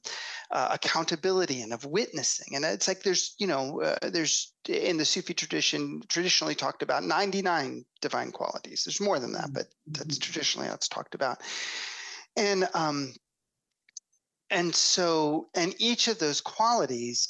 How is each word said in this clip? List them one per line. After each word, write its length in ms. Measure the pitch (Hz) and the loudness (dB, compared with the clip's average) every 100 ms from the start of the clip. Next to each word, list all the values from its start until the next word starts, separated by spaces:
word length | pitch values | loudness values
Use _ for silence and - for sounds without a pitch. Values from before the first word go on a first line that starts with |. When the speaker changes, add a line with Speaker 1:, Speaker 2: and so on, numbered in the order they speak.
| - - - - - | -8 -8 -8 -10 -4
Speaker 1:
uh, 160 | - 131 | 0 2
accountability 920 | - 160 160 165 170 185 190 170 131 | 0 2 0 0 0 2 2 2 0
and 120 | 110 | -4
of 120 | 117 | -6
witnessing. 720 | 139 170 247 156 127 - - | -2 -2 0 -2 -2 -2 -4
And 100 | 139 | -2
it's 220 | 151 196 - | 0 2 0
like, 140 | 190 | 2
there's, 320 | 202 180 - - | 2 2 0 -2
you 80 | 202 | 0
know, 320 | 139 135 - | 0 0 0
uh, 280 | 156 - - | 0 0 0
there's 440 | 156 151 - - _ - | 0 2 0 -2 _ -4
in 280 | - - 165 | 0 2 2
the 80 | |
Sufi 300 | 151 - 170 | 2 0 -2
tradition, 640 | 175 - 156 147 151 143 151 - | -4 -2 0 2 0 -2 -6 -4
traditionally 460 | - 180 - 156 | 0 4 2 2
talked 280 | 151 135 - | 0 -2 -2
about 200 | 147 139 | 0 0
ninety-nine 800 | 180 160 202 190 185 165 135 123 - _ | 2 2 2 2 2 2 0 -4 -12 _
divine 300 | 139 123 123 | -4 -2 -4
qualities. 520 | - - - - 123 | -4 -4 -4 -6 -6
There's 160 | - - | -4 0
more 180 | 202 165 | 2 2
than 140 | 117 | 0
that, 180 | - - | -4 -4
Speaker 2:
Mm-hmm. 40 | |
Speaker 1:
but 120 | 139 - _ - | -4 -6 _ -10
that's 320 | 151 147 139 | -8 -4 -4
Speaker 2:
Mm-hmm. 20 | |
Speaker 1:
traditionally 480 | - 160 143 - - | -2 0 0 0 -2
how 60 | |
it's 140 | - - | -4 -4
talked 280 | - - - | -4 -8 -2
about. 220 | 131 - - - - - - - - - - - | -2 -2 -6 -8 -6 -6 -8 -10 -12 -14 -6 0
And, 320 | 202 196 185 | 2 4 2
um, 400 | 175 160 143 139 120 _ _ _ _ _ _ _ - _ _ _ _ _ | 2 2 0 -4 -8 _ _ _ _ _ _ _ -20 _ _ _ _ _
and 240 | 196 175 | 0 2
so, 760 | 160 - - 175 160 151 151 - | 2 2 4 4 4 4 2 -2
and 200 | - 175 - | 0 0 2
each 300 | 226 240 - | 0 2 2
of 100 | 208 | 2
those 220 | 156 143 | 0 0
qualities 880 | - - 220 240 143 123 120 120 | -4 2 4 4 2 0 -2 -2